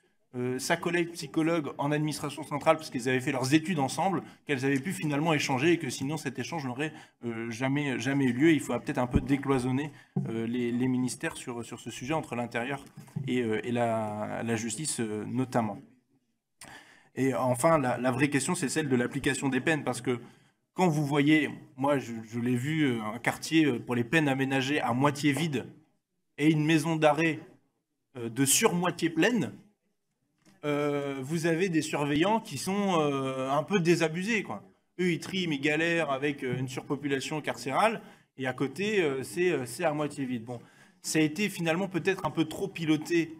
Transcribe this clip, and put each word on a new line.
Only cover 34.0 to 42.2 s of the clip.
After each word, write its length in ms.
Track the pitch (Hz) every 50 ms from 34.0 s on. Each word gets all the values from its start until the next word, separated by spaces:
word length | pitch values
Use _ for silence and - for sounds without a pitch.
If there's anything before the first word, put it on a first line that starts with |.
| 165 160 156 175 185 214 240 202
quoi. 220 | 151 117 113 98 - - _ _ _ _ _ -
Eux, 120 | 180 180
ils 80 | 165 147
triment, 340 | - - 190 190 180 165 147
ils 80 | 139
galèrent 480 | 135 151 151 156 165 170 170 170 160 143
avec, 340 | 135 131 139 151 139 - 139
euh, 140 | 127 123
une 100 | 127 135
surpopulation 720 | 127 - 151 - - 147 127 143 143 139 135 131 - 156 151
carcérale, 640 | - 135 123 - - 139 135 160 196 226 220 - - - - - _ _ _ -
et 80 | 131
à 60 | 131 131
côté, 500 | - 143 135 135 180 196 208 220 196 170
euh, 180 | 143 135 135
c'est, 300 | 123 - - 175 180 180
euh, 160 | 165 135 127
c'est 160 | 120 - - 175
à 100 | 156 147
moitié 320 | 151 151 147 147 147 139
vide. 180 | 123 127 117 107
Bon, 160 | 123 123 113 - - - - - - _ _ -
ça 160 | - - 156
a 20 |
été 280 | 156 151 151 202 214 196
finalement 380 | 196 - 170 165 160 180 196
peut-être 380 | 185 185 165 147 190 185 190